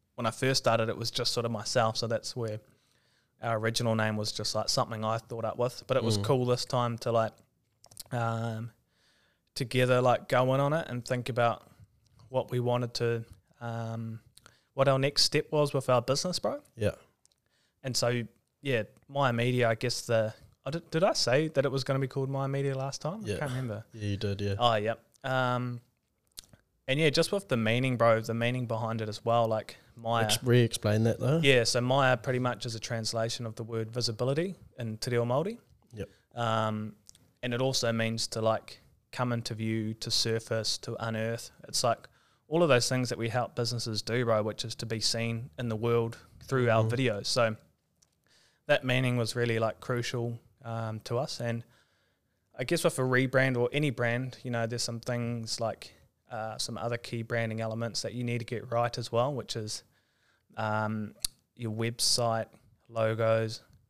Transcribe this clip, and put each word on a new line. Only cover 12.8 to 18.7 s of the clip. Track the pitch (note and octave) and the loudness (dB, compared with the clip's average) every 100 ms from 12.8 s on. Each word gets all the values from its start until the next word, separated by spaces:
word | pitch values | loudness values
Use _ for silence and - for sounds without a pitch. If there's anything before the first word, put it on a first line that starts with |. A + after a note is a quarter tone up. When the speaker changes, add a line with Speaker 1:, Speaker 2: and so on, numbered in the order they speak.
| A#2+ - | -2 -2
Speaker 1:
to, | A#2 A#2 A2 - _ - | 0 -2 -6 -18 _ -12
um, | A#2 A#2 A2+ A2+ A2+ A2 _ - - _ _ | -8 -6 -6 -6 -8 -10 _ -20 -20 _ _
what | - C3+ | 2 4
our | C3+ | 6
next | C#3 - | 4 4
step | - D3 - | 4 2 2
was | D3+ C#3+ | 2 2
with | C#3 - | 0 4
our | B2 | 2
business, | A#2 C3+ F#3 F3 | 4 0 0 -2
bro. | G#3+ C#4+ - - | -4 -4 -10 -2
Speaker 2:
Yeah. | G#2 - - _ _ _ _ _ _ _ | -2 -2 -14 _ _ _ _ _ _ _
Speaker 1:
And | C3 A#2 | -4 0
so, | A#2+ B2 A2 _ _ _ | 0 0 -4 _ _ _
yeah, | C#3 | -2